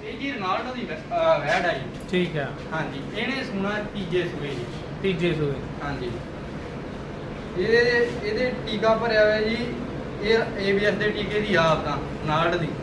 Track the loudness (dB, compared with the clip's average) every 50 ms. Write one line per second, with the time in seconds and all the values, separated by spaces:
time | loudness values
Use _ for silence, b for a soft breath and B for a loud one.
0 | -10 -10 -10 -6 -6 -6 -4 -4 -2 -2 -2 -2 -4 -6 -6 -6 -6 -6 -8 -8
1 | -8 -4 0 2 4 6 4 4 4 2 2 2 2 2 0 0 -4 -6 -8 -10
2 | -6 0 2 2 2 2 0 -2 -4 -4 -6 -8 -8 -4 -4 -2 -2 -2 -4 -6
3 | -8 -6 -4 -4 -2 -2 -2 -4 -4 -4 -2 -2 -2 -2 -2 -2 -4 -6 -6 -6
4 | -4 0 0 0 0 0 -2 -4 -6 -4 -4 -6 -6 -6 -8 -8 -8 -8 -8 -2
5 | 0 0 0 2 2 2 2 2 0 0 0 -4 -6 -8 -8 -6 -6 -6 -4 -4
6 | -4 -4 -6 -6 -8 -8 -10 -10 -10 -8 -8 -8 -10 -8 -10 -8 -8 -8 -8 -10
7 | -10 -10 -10 -10 -8 -8 -8 -8 -8 -6 -2 -2 2 6 6 6 6 6 6 4
8 | 4 2 0 -4 -4 -2 0 0 0 0 0 -4 -4 -4 -2 2 4 4 4 4
9 | 4 2 6 6 6 6 6 4 2 0 0 0 -2 -4 -4 -4 -6 -6 -6 -6
10 | -8 -8 -6 -4 2 4 4 4 4 2 -2 -2 2 2 4 4 4 2 2 2
11 | 0 0 0 0 -2 0 0 0 0 4 4 4 6 6 4 2 0 -2 -2 -2
12 | -4 -6 -6 -4 -2 0 2 2 2 2 2 0 0 -2 -4 -6